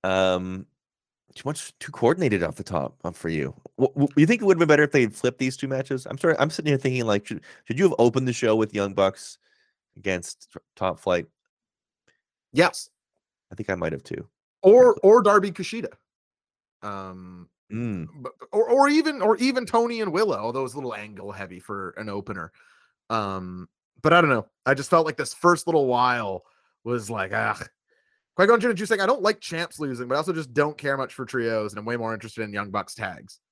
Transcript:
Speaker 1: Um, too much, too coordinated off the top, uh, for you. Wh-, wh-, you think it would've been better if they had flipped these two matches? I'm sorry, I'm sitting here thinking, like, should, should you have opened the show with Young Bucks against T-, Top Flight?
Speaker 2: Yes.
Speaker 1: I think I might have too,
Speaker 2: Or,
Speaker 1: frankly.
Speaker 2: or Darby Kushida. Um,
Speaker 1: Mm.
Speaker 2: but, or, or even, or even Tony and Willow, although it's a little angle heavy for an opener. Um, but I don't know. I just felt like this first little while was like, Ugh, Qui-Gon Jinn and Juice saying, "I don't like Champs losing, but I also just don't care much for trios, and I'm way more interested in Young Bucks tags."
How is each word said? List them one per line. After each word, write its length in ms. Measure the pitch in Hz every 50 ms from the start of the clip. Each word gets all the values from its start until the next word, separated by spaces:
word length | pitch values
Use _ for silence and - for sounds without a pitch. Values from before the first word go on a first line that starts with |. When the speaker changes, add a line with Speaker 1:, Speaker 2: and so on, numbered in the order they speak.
| -
Speaker 1:
Um, 600 | 92 95 95 95 92 92 92 92 92 92 95 - _ _ _ _ _ _ _ _ _ _ _ _ _ _
too 80 | - -
much, 300 | 139 147 - - - _ _
too 140 | - -
coordinated 500 | - - - 117 160 180 180 131 107 92
off 140 | 85 76 73
the 60 | - 101
top, 300 | - 95 80 67 - - _ _
uh, 60 | 85
for 180 | 87 - - 85
you. 260 | 82 78 69 65 - - _ - _ -
Wh-, 200 | 131 135 - 143
wh-, 160 | 143 - - 143
you 80 | 151
think 140 | 160 240 226
it 20 | 220
would've 140 | 196 185 165
been 100 | 170 151
better 160 | 151 143 151
if 80 | 143
they 80 | - 143
had 120 | 123 110 104
flipped 240 | - - 123 123 _
these 180 | 135 131 131
two 120 | - - 135
matches? 380 | 135 131 135 - 139 127 127 -
I'm 100 | 135 139
sorry, 180 | - 165 160 -
I'm 120 | 139 160
sitting 200 | 156 - 156 151
here 80 | 143 135
thinking, 280 | - 131 127 127 117
like, 200 | 110 104 101 104
should, 160 | - 113 - _ - - - _
should 140 | - 123 131
you 60 | 196
have 80 | 180 - -
opened 300 | 120 123 117 135 131 127
the 40 |
show 240 | 117 - - 113 110
with 180 | 110 110 104 -
Young 200 | 104 101 98 95
Bucks 440 | 95 98 95 95 - - - - _ _ _ _ _ _ _ _ _ _ _ _
against 560 | - 92 98 92 90 87 - - _ - _
T-, 80 | _ - _ _ _
Top 220 | - 98 92 87 -
Flight? 260 | - 98 90 87 85 _ _ _ _ _ _ _ _ _ _ _ _ _ _ _ _ _ _ _ _ _ _ _ _ _
Speaker 2:
Yes. 360 | - 135 175 180 - - - _ _ _ _ _ _ _ _ _ _ _ _ _
Speaker 1:
I 20 | 98
think 140 | 98 107 -
I 40 | 95
might 180 | 90 85 80
have 100 | 78 - _
too, 220 | - - - - _ _ _ _ _ _ _
Speaker 2:
Or, 320 | - 190 214 247 254 247 -
Speaker 1:
frankly. 60 | - -
Speaker 2:
or 180 | 190 214 247
Darby 280 | 202 208 202 208 190 202
Kushida. 400 | 165 - - - - 233 180 - - _ _ _ _ _ _ _ _ _ _ _ _ _ _ _ _ _
Um, 680 | - 104 101 98 95 95 92 92 92 90 90 87 87 _ _ _ _ _
Speaker 1:
Mm. 360 | 104 113 120 117 104 90 80 - -
Speaker 2:
but, 160 | 151 123 - - _ - -
or, 160 | - 208 233 233
or 200 | 233 269 269 277
even, 340 | 294 311 302 311 294 269
or 140 | 185 208 226 220
even 260 | 240 262 254 254 240
Tony 340 | - - 226 233 233 233 226
and 100 | 214 196
Willow, 240 | 156 180 220 208 - 101
although 260 | 107 113 120 135 135
it's 100 | 127 113
a 20 |
little 180 | 143 135 123 110
angle 380 | 104 104 107 104 95 98 101
heavy 260 | 98 92 98 87 90 90
for 320 | - - 104 98 95 90 -
an 120 | - 110 107
opener. 420 | 101 101 101 - 104 92 82 85 _ _ _ _ _ _ _ _ _ _ _ _
Um, 580 | 113 113 104 98 95 95 92 90 90 90 90 _ _ _ _ _ _ _
but 100 | - 156
I 80 | 160 175
don't 100 | 170 147
know. 160 | 131 113 104 _ _ _ _
I 80 | 131 139
just 160 | 135 139 -
felt 160 | 180 165 165
like 100 | 156 151
this 160 | - 139 - -
first 320 | - - 175 175 156 -
little 200 | 175 165 156 139
while 580 | 131 123 120 123 123 123 120 110 98 95 90 _ _ _ _ _ _ _ _ _
was 240 | 113 123 120 107 101
like, 220 | 117 104 95 95
Ugh, 340 | 107 110 110 107 107 - 110 - _ _ _ _ _ _ _ _ _ _ _ _ _
Qui-Gon 240 | - 185 202 233 240
Jinn 100 | 196 247
and 80 | 226 175
Juice 100 | 214 196
saying, 120 | 220 196
"I 60 | 196
don't 160 | 190 262 269
like 180 | 190 208 214 -
Champs 380 | - - 170 165 175 165 - -
losing, 300 | 151 139 127 120 127 123
but 60 | 127
I 40 | 143
also 140 | 160 185
just 200 | 175 160 156 131
don't 240 | 117 143 147 151 147
care 200 | - - 143 139
much 180 | 135 135 127 -
for 100 | - 131
trios, 480 | 113 - 127 117 117 113 110 107 104
and 60 | 98 107
I'm 60 | 104
way 120 | 113 120
more 180 | 120 113 113 113
interested 280 | 107 110 110 - -
in 100 | 110 104
Young 180 | 101 101 101 101
Bucks 240 | 95 101 98 - -
tags." 460 | - 110 95 87 - - - - _ _ _